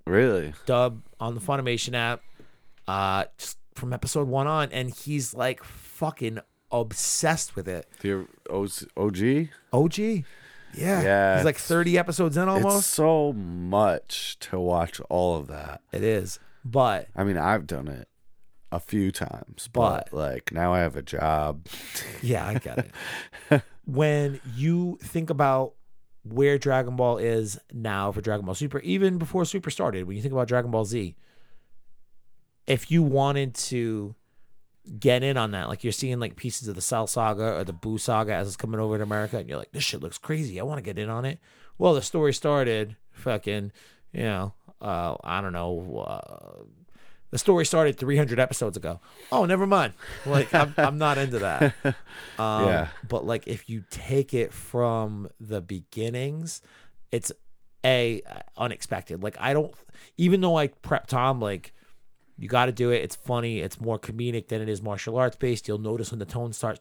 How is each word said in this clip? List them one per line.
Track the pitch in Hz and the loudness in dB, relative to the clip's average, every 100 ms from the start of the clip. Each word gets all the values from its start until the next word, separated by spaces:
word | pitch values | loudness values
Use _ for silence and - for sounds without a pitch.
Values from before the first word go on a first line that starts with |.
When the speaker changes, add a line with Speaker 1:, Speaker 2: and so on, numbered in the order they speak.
| - | 2
Speaker 1:
Really? | 95 127 95 76 76 - | 6 6 4 -2 -4 0
Speaker 2:
Dub | 123 123 113 - - | 2 2 -2 -12 -8
on | 113 117 | -6 -4
the | |
Funimation | 107 139 127 120 - | -2 -2 0 -2 -2
app, | 120 117 120 - - - - - - - | -2 -2 -4 -8 -18 -20 -20 -20 -12 -4
uh, | 98 98 98 - - | 0 2 2 -2 -6
just | - - - - | -12 -12 -16 -10
from | 127 | -6
episode | 123 - 156 135 | -4 -2 -2 0
one | 135 143 | 0 0
on, | 156 143 | 0 0
and | 131 127 | -2 -6
he's, | - 143 147 120 113 | -8 -4 -4 -4 -2
like, | 127 123 | -2 -2
fucking | - - - - 156 - 113 110 - _ _ | -10 -20 -18 -6 -6 -2 -6 -6 -12 _ _
obsessed | 120 110 101 - - 160 160 - - | -2 -2 -2 -2 0 2 0 -2 -6
with | 92 | -6
it. | 87 - - | -8 -10 -6
Speaker 1:
The | 98 98 - - - | -2 -2 -4 -12 -6
O-, | 95 101 - - - | -2 -2 -6 -8 -2
O | 104 | 0
G? | 92 113 143 160 - _ | 2 4 4 0 -6 _
Speaker 2:
O | 123 160 | 4 4
G? | 180 220 208 - - - - - | 2 0 -2 -4 -12 -20 -20 -14
Yeah. | - 170 190 | -4 0 2
Speaker 1:
Yeah, | 95 98 98 95 | 4 6 6 6
Speaker 2:
He's, | 151 | 4
like, | 139 | 2
Speaker 1:
it's, | - | 2
Speaker 2:
thirty | 170 175 175 | 2 4 4
episodes | 175 160 170 147 | 2 2 2 2
in | 190 | 2
almost. | 196 196 202 | 4 4 4
Speaker 1:
it's | 196 | 2
so | - 160 160 147 | 4 6 6 4
much | 110 90 87 87 101 104 80 - - - - | 0 -4 -4 2 4 6 4 -2 -8 -8 -10
to | - 92 | -6 0
watch | 90 87 85 - - | 2 2 0 -4 -2
all | 90 90 82 | 2 4 2
of | 67 | -4
that. | 73 76 69 _ | -10 -12 -14 _
Speaker 2:
It | - | -2
is. | 107 107 95 - - - 127 | 0 0 -2 -8 -14 -14 0
But | 131 123 98 - - | 4 4 2 -4 -2
Speaker 1:
I | |
mean, | 98 87 | 0 2
I've | 80 107 73 | 2 2 -2
done | 76 73 | -6 -6
it | 65 - _ - - - - - | -10 -14 _ -20 -20 -20 -20 -8
a | 85 | -8
few | - 107 95 | -2 0 2
times, | - - - - - - | 0 -6 -8 -14 -16 -4
but, | - 110 - - | 2 2 2 -4
Speaker 2:
But | |
Speaker 1:
like, | 73 73 64 - | -4 -2 -4 -4
now | 82 87 | 0 4
I | 90 | 4
have | 85 69 | 2 -2
a | |
job. | 69 - 78 78 76 76 - - - - - - | -6 0 2 2 2 -4 -10 -14 -10 -10 -10 -6
Speaker 2:
Yeah, | 120 110 101 | -2 -2 -2
I | 117 | -4
get | - - - - - - - - - | -4 -4 -6 -8 -10 -10 -12 -10 2
it. | - - | 2 2
Speaker 1:
<laughs> | - - | -10 -4
Speaker 2:
When | 131 151 147 143 135 131 117 | 2 2 4 0 -4 -8 -2
you | 151 175 175 170 | 2 2 0 -6
think | - 165 160 | -6 -4 0
about | 143 143 131 127 - - - - - | 2 4 4 0 -6 -20 -20 -20 -18
where | 110 117 143 143 | -4 2 4 4
Dragon | 139 131 120 123 | 4 2 2 2
Ball | 123 113 | 2 4
is | 117 113 107 101 - | 2 2 0 -6 -12
now | 120 110 98 101 | -6 -2 0 0
for | 101 | -2
Dragon | 104 104 92 | -2 -2 -2
Ball | |
Super, | 95 143 139 | -4 -4 -4
even | 165 190 190 180 | 0 2 2 2
before | 165 185 170 | 0 0 0
Super | 196 165 | -2 -4
started, | - 190 95 92 | -2 0 0 -4
when | 101 | -4
you | |
think | 131 | -2
about | 131 117 | 0 2
Dragon | 123 120 | 2 2
Ball | 110 104 | 0 0
Z, | 120 92 - - - - - - - - - - - - - _ _ - | -2 -4 -8 -20 -20 -20 -20 -18 -20 -18 -18 -20 -20 -20 -20 _ _ -2
if | 131 - | 0 2
you | 165 | 4
wanted | 151 135 139 139 135 - | 4 4 2 2 -2 -4
to | - 123 117 110 101 113 _ - - - - _ - 107 | -4 -2 -2 -2 -6 -10 _ -20 -20 -20 -20 _ -16 0
get | 131 123 | 4 4
in | 135 131 | 2 0
on | 110 | 0
that, | 98 64 | -2 -4
like, | 92 | -4
you're | 120 | -4
seeing, | - 135 123 | -2 -2 -2
like, | 117 - | -4 -6
pieces | 123 - 110 | -8 -6 -6
of | 92 | -6
the | |
Cell | - 117 107 | -2 0 0
Saga | 120 110 104 113 85 | 2 2 2 0 -2
or | |
the | 92 | -4
Buu | 85 110 107 | -6 -4 -2
Saga | - 110 107 92 | 2 2 2 0
as | 101 | -2
it's | 95 | -4
coming | 113 110 | -4 -2
over | 110 107 | 0 0
to | |
America, | 104 104 107 117 | 0 -2 -2 -4
and | 64 | -6
you're | 69 | -8
like, | - | -8
"This | 143 | -6
shit | - - | -4 -4
looks | 78 - | -8 -8
crazy. | - 156 139 90 | -4 -4 -4 -4
I | |
wanna | 127 147 | -6 -6
get | 104 95 | -6 -6
in | 107 | -4
on | 113 131 | -4 -4
it." | 165 _ _ - - | -6 _ _ -18 2
Well, | 180 147 | 4 4
the | |
story | - 165 147 | 2 2 2
started | 135 151 143 123 110 107 110 - | 2 2 2 2 0 -2 -8 -20
fucking, | - 131 107 - 104 101 - - _ - | -8 -4 -2 -2 -4 -4 -10 -20 _ -10
you | - | -4
know, | 113 98 98 - - - | -2 -2 -4 -8 -20 -10
uh, | 104 87 85 - | -4 -2 -2 -4
I | - 90 | -4 -4
don't | 98 | -2
know, | 87 85 87 90 57 50 | -4 -4 -4 -6 -8 -6
uh, | 50 50 50 50 50 53 - - - - - - | -8 -12 -18 -18 -20 -20 -20 -20 -20 -18 -18 -8
the | 123 | 2
story | - 175 156 | 4 6 6
started | 160 151 131 | 4 4 2
three | 127 143 | 2 2
hundred | 143 117 | 2 2
episodes | 127 - 110 90 | 0 0 -4 -4
ago. | 82 87 - - - | -8 -8 -12 -20 0
Oh, | 254 180 | 2 4
never | 185 196 | 4 4
mind. | 196 123 - - - 139 | 4 4 -2 -14 -8 2
Like, | 139 131 | 2 4
I'm, | 165 147 151 | 4 4 4
I'm | 139 151 | 2 4
not | 151 139 | 2 4
into | 135 120 | 2 0
that. | 98 76 139 - | 0 4 4 4
Speaker 1:
<laughs> | 139 120 - - - - | 0 -2 -6 -16 -10 -2
Speaker 2:
Um, | 110 107 104 | 0 4 4
Speaker 1:
Yeah. | 85 78 - 110 | 4 0 -6 -6
Speaker 2:
but, | 117 73 | -4 -2
like, | 113 - | -4 -4
if | 110 - | -8 -8
you | 113 - | -10 -10
take | - - 135 135 | -10 0 0 2
it | 123 107 | 0 -2
from | - - 120 120 113 107 104 98 - | -4 -4 0 2 2 -2 -6 -10 -12
the | 107 107 | -8 -6
beginnings, | 87 95 - 113 113 123 139 151 165 - - - - - - | -6 -8 -8 -6 -4 -4 -6 -6 -8 -12 -16 -20 -20 -20 -6
it's, | 117 - - - - - - 131 | -4 -4 -10 -16 -20 -20 0 2
A, | 127 117 110 - 92 - - | 4 2 -2 -8 -16 -12 -4
unexpected. | 120 104 - 95 - 85 | -4 -4 -8 -8 -6 -8
Like, | 104 - | -8 -4
I | 123 | 0
don't, | 147 151 - - - - - | 0 -2 -8 -20 -20 -12 2
even | 175 190 | 4 6
though | 185 160 | 4 4
I | 143 | 2
prep | - - 147 - | -2 -2 -2 0
Tom, | 127 127 127 | 2 2 2
like, | 107 95 - - - - - - _ - | -2 -4 -8 -20 -20 -20 -20 -20 _ -14
you | 104 | 0
gotta | 123 127 | 2 2
do | 110 120 | 2 2
it. | 120 | 2
It's | - - | 0 -6
funny. | - 120 117 110 | -4 -2 -2 -2
It's | 90 - | -4 -4
more | 113 110 | -4 -4
comedic | - 113 120 117 - | -4 -4 -4 -4 -4
than | 110 | -4
it | 110 | -2
is | 101 | -4
martial | 107 101 - 120 | -4 -6 -2 0
arts | 127 - | 0 0
based. | 127 113 - | -2 0 -2
You'll | 107 | -4
notice | 107 113 107 | -2 -4 -4
when | 113 | -8
the | 98 | -6
tone | 120 120 | -6 -6
starts | 107 113 - | -4 -6 -6